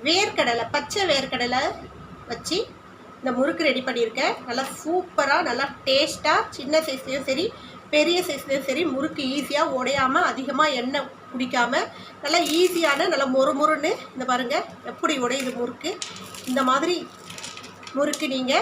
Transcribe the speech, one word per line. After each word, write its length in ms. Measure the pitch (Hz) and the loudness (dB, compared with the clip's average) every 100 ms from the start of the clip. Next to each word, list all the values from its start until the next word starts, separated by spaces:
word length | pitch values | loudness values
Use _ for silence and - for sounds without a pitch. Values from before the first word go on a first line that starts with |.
| 254 | 2
வேர்க்கடலை, 580 | 349 415 - 254 233 240 294 | 2 2 2 2 2 0 -2
பச்சை 260 | 285 415 381 | -2 -2 2
வேர்க்கடலை 500 | 277 262 254 247 254 311 - - - - - - | 0 0 -2 0 0 -2 -4 -14 -16 -18 -18 -10
வச்சு 280 | 233 - 349 - - - - - - | -10 -4 -2 -4 -8 -20 -20 -20 -8
இந்த 120 | 262 240 | -4 2
முறுக்கு 320 | 277 - 311 | 0 2 2
ரெடி 140 | 262 254 | 2 -2
பண்ணியிருக்கேன். 460 | 240 226 254 320 453 - | 0 0 2 0 -2 -4
நல்லா 160 | 240 269 - | -4 -4 -6
சூப்பரா, 560 | 311 359 359 - 277 311 330 | -2 0 0 0 2 2 2
நல்லா 160 | 247 277 - - | 0 -2 -4 2
டேஸ்டா, 460 | 262 311 - 302 349 453 - | 2 2 0 2 2 2 -6
சின்ன 260 | 269 311 311 | 2 2 2
சைஸ்லயும் 400 | 269 - 269 269 | -6 -4 -4 -2
சரி, 160 | 262 392 - - - - | 0 0 -4 -16 -18 0
பெரிய 240 | 302 302 349 349 | 4 4 4 0
சைஸ்லயும் 360 | 277 - 277 277 | -4 -2 -2 0
சரி, 140 | 262 339 | 0 0
முறுக்கு 280 | 262 311 - 262 285 | 0 -2 -2 -2 -2
ஈஸியா 280 | 262 285 320 262 | 0 2 2 2
உடையாம, 420 | 247 277 262 294 330 | 0 2 4 4 2
அதிகமா 340 | 226 262 262 302 262 | 0 -4 4 4 4
எண்ணெய் 260 | 247 285 269 - - | 0 -2 -4 -10 -10
குடிக்காம, 500 | 254 254 254 240 277 427 - - - 285 | -4 0 2 2 2 0 -8 -16 -8 0
நல்லா 160 | 339 302 320 | 2 4 4
ஈஸியான, 480 | 359 339 320 277 370 | 4 4 2 4 2
நல்லா 160 | 294 269 262 | 2 2 4
மொறு 160 | 269 277 | 4 4
மொறுன்னு, 320 | 302 302 302 - - 254 | 4 4 0 -2 -6 -8
இந்த 120 | 254 | 0
பாருங்க 260 | 247 240 311 - - - | 0 2 -2 -2 -10 -14
எப்படி 220 | - 320 285 240 | -2 0 2 0
உடையுது 260 | 269 254 240 | 0 -2 -2
முறுக்கு. 320 | 247 - 311 415 - - - - - | -4 -4 -6 -6 -8 -12 -14 -12 -2
இந்த 120 | 254 254 | 0 4
மாதிரி 260 | 269 330 349 - - - - - - - - - 262 | 4 2 0 -4 -14 -16 -14 -12 -14 -16 -16 -8 -2
முறுக்கு 280 | 294 - 302 262 | -2 -2 -4 -4
நீங்க 180 | 254 311 | -2 -4